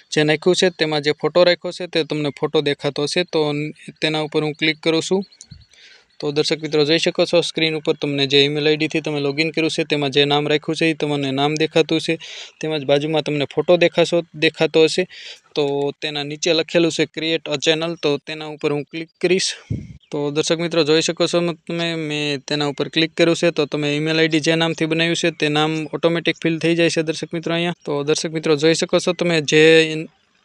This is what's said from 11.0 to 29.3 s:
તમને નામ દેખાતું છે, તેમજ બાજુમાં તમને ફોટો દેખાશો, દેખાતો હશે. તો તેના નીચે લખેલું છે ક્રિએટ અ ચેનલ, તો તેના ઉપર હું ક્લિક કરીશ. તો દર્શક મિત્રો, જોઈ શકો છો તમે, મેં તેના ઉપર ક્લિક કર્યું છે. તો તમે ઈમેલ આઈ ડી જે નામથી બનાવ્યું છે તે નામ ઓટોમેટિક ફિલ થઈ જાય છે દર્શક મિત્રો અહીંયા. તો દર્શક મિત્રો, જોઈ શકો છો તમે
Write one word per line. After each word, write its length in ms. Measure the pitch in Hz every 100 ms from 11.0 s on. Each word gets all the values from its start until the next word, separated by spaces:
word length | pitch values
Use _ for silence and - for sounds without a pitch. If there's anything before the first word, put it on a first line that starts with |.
તમને 280 | 151 147 139 135
નામ 160 | 143 151
દેખાતું 380 | 156 165 156 160 160
છે, 80 | 160 - - - -
તેમજ 240 | 156 156 135
બાજુમાં 360 | 143 151 156 143
તમને 180 | 147 135
ફોટો 220 | - 151 175
દેખાશો, 360 | 170 - 165 170 165 151
દેખાતો 400 | 156 - 160 160 160
હશે. 180 | 185 180 - - - _ -
તો 80 | 143 143 143 -
તેના 220 | 156 147 143
નીચે 220 | 151 175 160
લખેલું 340 | 156 170 165 151
છે 80 | 156 -
ક્રિએટ 340 | 160 160 151
અ 40 | 147 160
ચેનલ, 300 | 156 165 170
તો 80 | 151 143 -
તેના 200 | 156 156 151
ઉપર 160 | 156 147
હું 80 | 139
ક્લિક 180 | 165 165 _
કરીશ. 280 | 180 185 - - - - - - -
તો 60 | 151 147 147
દર્શક 240 | 156 165 170
મિત્રો, 180 | 165 147
જોઈ 140 | 156 160
શકો 200 | 165 170
છો 100 | 175 170 160 -
તમે, 200 | 170 170 160 156
મેં 320 | 151 147 143 -
તેના 240 | 147 147
ઉપર 140 | 135 143 160
ક્લિક 160 | 160 -
કર્યું 180 | 170 160
છે. 100 | 170 160
તો 80 | 143
તમે 240 | 147 147 147
ઈમેલ 200 | 156 160
આઈ 120 | 160
ડી 140 | 156 151
જે 80 | 160
નામથી 280 | 165 160 160
બનાવ્યું 280 | 160 165 165
છે 80 | 170 156
તે 100 | 151 151
નામ 140 | 156 160 151 147
ઓટોમેટિક 420 | 165 170 165 156
ફિલ 120 | 170 160
થઈ 120 | 165 170
જાય 160 | 165 165
છે 80 | 160
દર્શક 260 | 151 160 170
મિત્રો 160 | 165 170
અહીંયા. 240 | 175 170
તો 80 | - 143 143
દર્શક 240 | 156 170 160
મિત્રો, 180 | 160 147
જોઈ 240 | 160 165
શકો 220 | 175 180 185
છો 60 | 175
તમે 220 | 175